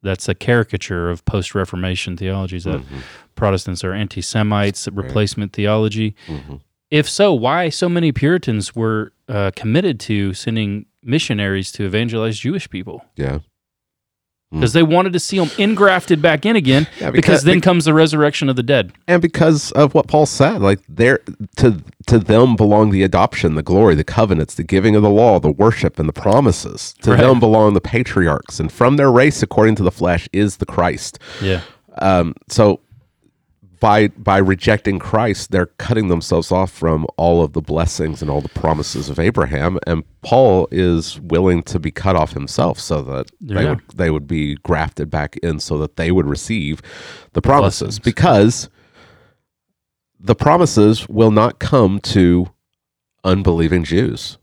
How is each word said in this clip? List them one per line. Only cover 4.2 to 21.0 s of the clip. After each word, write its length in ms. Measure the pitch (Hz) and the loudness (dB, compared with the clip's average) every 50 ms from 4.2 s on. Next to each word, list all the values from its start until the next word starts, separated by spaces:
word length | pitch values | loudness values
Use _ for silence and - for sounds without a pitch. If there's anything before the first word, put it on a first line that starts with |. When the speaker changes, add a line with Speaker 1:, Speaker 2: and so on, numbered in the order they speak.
| 90 - - 113 107 104 107 104 101 101 98 - - - | -10 -6 -2 -2 0 0 0 0 0 -2 -4 -6 -10 -10
Speaker 2:
Right. 180 | - 101 95 | -8 -8 -10
Speaker 1:
replacement 480 | 127 - 110 107 98 - - 104 98 - | -4 -2 -2 -2 -2 -4 -6 -8 -8 -6
theology. 640 | - 101 101 107 110 110 110 104 110 110 107 104 _ _ - | -4 -2 0 0 0 0 -2 -2 -4 -6 -6 -6 _ _ -14
Speaker 2:
Mm-hmm. 280 | 80 71 65 69 69 71 _ _ _ _ _ _ | -14 -14 -12 -16 -20 -20 _ _ _ _ _ _
Speaker 1:
If 180 | - 151 147 - | -2 -2 -2 -2
so, 240 | - - 202 208 175 | 0 0 2 2 2
why 360 | 127 110 123 147 170 180 165 | 2 0 -2 -2 -2 -2 -4
so 200 | 147 - - 180 | -4 -4 -4 -2
many 220 | 175 175 170 160 | -2 0 0 0
Puritans 640 | 135 - - 143 170 180 - - 117 107 98 - - | -2 0 0 0 0 0 -2 -2 -4 -4 -4 -6 -6
were, 360 | 117 113 110 110 107 110 110 _ _ _ _ | -4 -4 -2 -2 -4 -6 -8 _ _ _ _
uh, 240 | 113 104 101 98 95 | -4 -4 -4 -4 -4
committed 440 | - - 110 113 156 190 190 139 107 | -6 -4 -2 -2 0 0 0 -4 -4
to 320 | - - 110 101 101 98 92 | -6 -4 -4 -2 -2 -4 -6
sending 520 | - - - 113 110 107 101 101 107 104 _ _ _ _ | -6 -8 -6 -4 -4 -4 -4 -6 -8 -10 _ _ _ _
missionaries 680 | 123 120 156 - - 117 104 104 98 98 98 95 - - | -4 -4 -2 -2 -2 -4 -2 -2 -2 -2 -4 -4 -8 -8
to 120 | - 104 | -8 -6
evangelize 540 | 98 90 107 117 120 110 113 110 113 107 101 | -4 -2 -2 -2 -2 -4 -4 -4 -4 -6 -6
Jewish 300 | - 120 170 196 - - | -6 -6 -6 -6 -8 -10
people? 360 | - 95 92 90 - 120 - _ _ | -12 -12 -12 -12 -16 -18 -20 _ _
Speaker 2:
Yeah. 240 | - 71 67 69 73 78 _ _ _ _ _ _ _ _ _ _ _ _ _ _ _ _ _ _ _ _ _ - | -8 -6 -6 -6 -8 -10 _ _ _ _ _ _ _ _ _ _ _ _ _ _ _ _ _ _ _ _ _ -4
Mm. 60 | 156 | -2
Speaker 1:
'Cause 120 | 151 120 113 | -2 0 2
they 80 | 165 | 2
wanted 320 | 170 156 160 175 185 190 175 | 2 4 4 2 2 2 -2
to 60 | 175 | -4
see 180 | - - - 190 | -4 -2 -2 -2
'em 120 | 175 147 - - | -2 -2 -2 -2
engrafted 640 | 196 202 220 190 202 196 185 180 - - 180 151 147 | 0 0 2 4 4 4 4 2 2 0 0 2 2
back 200 | 175 156 147 - | 2 0 2 0
in 100 | 202 233 | 0 0
again, 320 | 220 160 131 131 139 160 - - - | 2 2 4 2 2 2 0 -6 -8
Speaker 2:
Yeah, 120 | - - | -8 -2
Speaker 1:
because 20 | 123 | 0
Speaker 2:
because 300 | 151 - - 151 147 139 | 2 2 4 2 4 4
Speaker 1:
then 140 | 151 185 185 | 4 2 4
Speaker 2:
be- 40 | |
Speaker 1:
comes 240 | 160 190 180 175 156 | 4 2 2 2 2
the 80 | 160 156 | 2 4
resurrection 560 | 160 160 151 151 151 151 147 143 - - 135 | 4 4 4 2 2 0 0 0 0 -2 -2
of 60 | 131 | -2
the 80 | 123 120 | -2 0
dead. 280 | 120 143 127 117 90 - _ _ - | 0 0 0 0 -2 -8 _ _ 0
Speaker 2:
And 140 | 180 180 | 0 2
because 500 | 170 170 - - 160 160 160 147 - - - | 2 0 0 2 2 4 2 2 0 -4 0
of 200 | - 147 143 - | 2 2 4 4
what 140 | 156 - - | 0 0 2
Paul 180 | - 147 151 | 2 2 2
said, 340 | 139 - - 139 151 226 196 | 2 2 0 0 2 2 0
like, 180 | 101 98 98 101 _ _ | 2 0 0 0 _ _
there, 300 | 78 - | -4 0